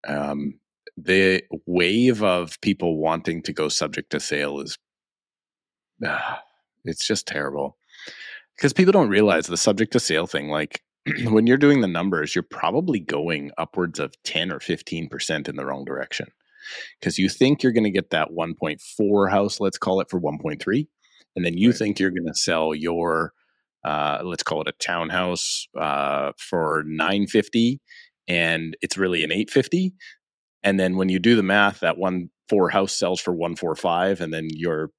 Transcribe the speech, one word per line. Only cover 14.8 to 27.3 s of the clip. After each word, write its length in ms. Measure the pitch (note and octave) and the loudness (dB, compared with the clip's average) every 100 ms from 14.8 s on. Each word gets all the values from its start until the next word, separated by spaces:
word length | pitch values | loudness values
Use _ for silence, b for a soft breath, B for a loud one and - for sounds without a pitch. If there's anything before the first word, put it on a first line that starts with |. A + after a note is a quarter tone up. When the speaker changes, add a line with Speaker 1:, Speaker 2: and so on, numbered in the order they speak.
| - E2 D#2+ | -4 -8 -8
Speaker 1:
percent 400 | - - D#2 D2 | -8 -4 -4 -4
in 60 | C#2 | -8
the 80 | C2+ | -6
wrong 200 | C#2 C#2 | -8 -8
direction. 420 | C2+ C2 - - _ B B B B B B | -8 -8 -8 -10 _ B B B B B B
'Cause 160 | - E2+ | -6 0
you 100 | F#2 | 0
think 340 | - C3 D3 | 4 4 4
you're 100 | C3 | 4
gonna 180 | A#2 G#2+ | 4 2
get 200 | F#2+ F2 | 0 -2
that 200 | D#2+ D2+ | 0 0
one 220 | E2+ E2 D#2+ | -2 -6 -4
point 260 | D#2+ D#2 | -6 -6
four 480 | - - G#2 G2+ G2 | -12 -2 2 4 4
house, 300 | G2 G2+ - | 2 0 0
let's 160 | G2 - | -2 -2
call 220 | - F#2+ | 0 0
it, 80 | F2 | 0
for 100 | F#2 | -2
one 200 | D#2+ D2 | -2 -4
point 220 | E2 D2 | -6 -6
three. 280 | - A2+ D3+ _ b b b - | 0 0 -2 _ b b b -4
And 100 | F2 | -2
then 120 | E2+ | 4
you 120 | A2+ | 4
Speaker 2:
Right. 60 | A#2+ | 4
Speaker 1:
think 200 | G#2+ G2+ | 0 2
you're 120 | F#2+ | 0
gonna 240 | F2+ E2 - | 0 -4 -4
sell 400 | - E2 D#2 D#2 | 0 0 0 -2
your, 580 | E2 E2+ E2+ D#2+ E2 _ _ _ _ _ - | -2 -2 0 0 -2 _ _ _ _ _ -4
uh, 360 | D2+ D2 D2 F2+ | -2 0 -2 -6
let's 180 | E2+ | -6
call 180 | - D#2 | -4 -4
it 80 | D2+ | -4
a 40 | |
townhouse, 960 | - - F2 D#2+ F2+ F2+ F2 - - - - | -6 -4 -4 -2 -2 -2 -2 -4 -6 -8 -6
uh, 560 | D#2 C#2+ C#2+ C#2+ C#2 - | -2 -2 0 -2 -4 -8
for 460 | - F2+ D#2+ D#2 D2+ | -6 -2 0 -2 -4
nine 400 | D#2 E2 G2+ | -2 0 0
fifty, 540 | G2+ | 2